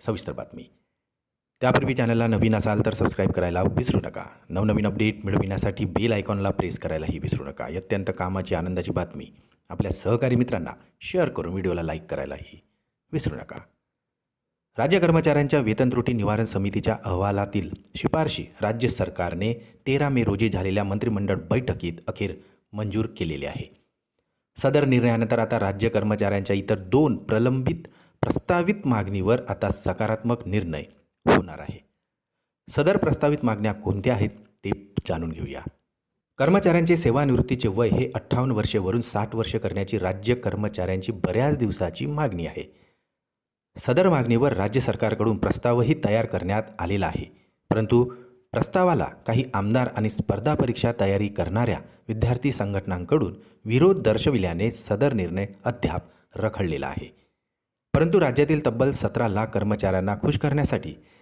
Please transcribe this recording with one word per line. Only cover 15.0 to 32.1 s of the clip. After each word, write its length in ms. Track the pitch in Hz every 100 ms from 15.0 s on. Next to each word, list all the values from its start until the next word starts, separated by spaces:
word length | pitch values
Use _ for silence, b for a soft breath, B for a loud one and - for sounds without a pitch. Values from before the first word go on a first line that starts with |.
कर्मचाऱ्यांच्या 600 | 165 165 160 143 143 151
वेतन 300 | 110 107 127
त्रुटी 220 | 123 117
निवारण 320 | 117 101 107
समितीच्या 520 | 107 98 101 104 - 110
अहवालातील 680 | 104 90 101 101 101 104 85 - - -
शिफारशी 480 | - 160 156 - - -
राज्य 280 | 107 113 120
सरकारने 640 | - 90 - 87 85 107 117 B B -
तेरा 220 | 139 143
मे 160 | 131
रोजी 240 | 107 98 110
झालेल्या 360 | 92 95 98
मंत्रिमंडळ 500 | 101 104 117 104 98 95 -
बैठकीत 420 | 120 127 - 85 - -
अखेर 280 | - 98 - B B _
मंजूर 340 | 104 107 107 110 -
केलेली 300 | 85 71 71
आहे. 320 | - - _ _ _ _ _ _ _ _ -
सदर 280 | 139 143
निर्णयानंतर 540 | 139 123 117 113 113 117
आता 220 | 110 113
राज्य 280 | 98 98 113
कर्मचाऱ्यांच्या 680 | 107 104 104 101 101 95 101
इतर 220 | 90 104
दोन 380 | 92 127 151 104
प्रलंबित 720 | - 110 123 131 131 165 - b b b
प्रस्तावित 640 | - - - 175 170 214 139
मागणीवर 540 | 113 98 98 92 123 -
आता 220 | - 101
सकारात्मक 760 | - 98 92 110 110 117 120 90
निर्णय 360 | 104 85 76 - _ _ _ -
होणार 320 | - 87 76
आहे. 200 | - - _ _ _